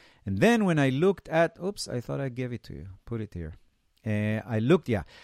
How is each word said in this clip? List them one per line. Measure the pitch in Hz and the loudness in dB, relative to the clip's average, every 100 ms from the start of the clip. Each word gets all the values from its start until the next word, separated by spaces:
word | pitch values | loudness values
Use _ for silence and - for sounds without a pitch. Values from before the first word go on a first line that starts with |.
| - _ - | -20 _ -6
And | 98 | 2
then | 202 233 196 | 4 4 4
when | 160 | 2
I | 135 | 2
looked | 131 185 190 - | 2 2 0 -2
at, | 160 165 - | 0 0 0
oops, | 180 202 - | -8 -6 -6
I | 123 | -6
thought | 120 139 | -6 -6
I | 135 | -6
gave | 120 127 | -6 -8
it | 120 | -8
to | - | -12
you. | 69 90 95 - | -14 -14 -16 -10
Put | 117 | -8
it | 107 | -8
here. | 87 80 90 _ _ _ _ - | -8 -10 -12 _ _ _ _ -2
Uh, | 104 107 110 - | 0 0 -2 -2
I | 110 | 0
looked, | 117 180 - | 4 4 2
yeah, | 107 - - | -2 -4 -14